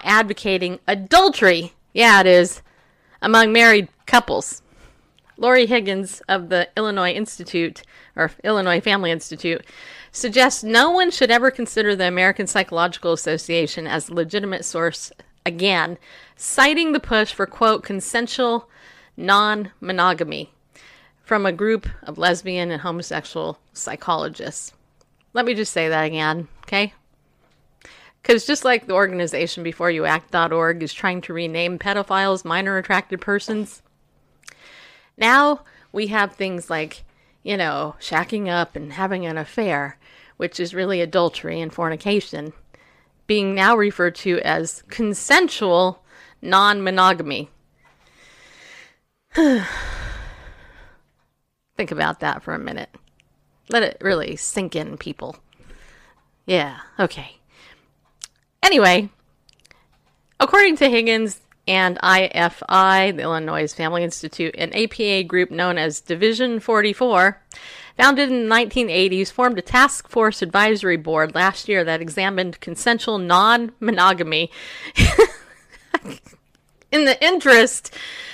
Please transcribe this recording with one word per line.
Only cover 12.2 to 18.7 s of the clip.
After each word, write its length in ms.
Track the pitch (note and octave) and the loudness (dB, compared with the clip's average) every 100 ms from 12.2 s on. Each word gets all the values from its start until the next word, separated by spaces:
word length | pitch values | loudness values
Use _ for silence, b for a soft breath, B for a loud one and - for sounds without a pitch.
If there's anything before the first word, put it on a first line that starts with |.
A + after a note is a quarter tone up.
| F#3 G3 F#3+ | 2 2 -2
Psychological 640 | G3+ F#3+ E3+ F3 - F3 | -2 -2 0 -2 -2 -4
Association 760 | E3 E3+ D#3+ - E3 D3+ - D#3+ | -2 -2 -4 -2 -2 -2 -4 -6
as 200 | D#3 - | -6 -4
a 60 | |
legitimate 500 | E3+ D#3+ G#3 G3+ F#3+ | -6 -4 -4 -6 -8
source 460 | E3 E3 E3 - - _ - _ - | -6 -4 -4 -4 -16 _ -20 _ -8
again, 500 | E3+ G3 F3+ D#3+ F3 b b b b | -2 0 0 -2 -6 b b b b
citing 560 | - - C#4 D#4 D#4+ | -4 2 4 4 0
the 80 | D4+ | -2
push 320 | - A3 G#3+ | 0 -2 0
for, 140 | - F#3+ | -4 -6
quote, 360 | - A3+ G#3+ | 0 2 2
"consensual 840 | - G3 - A#3 A#3 - A#3+ A3+ - | -4 -10 -4 -4 -4 -2 -2 -2 -6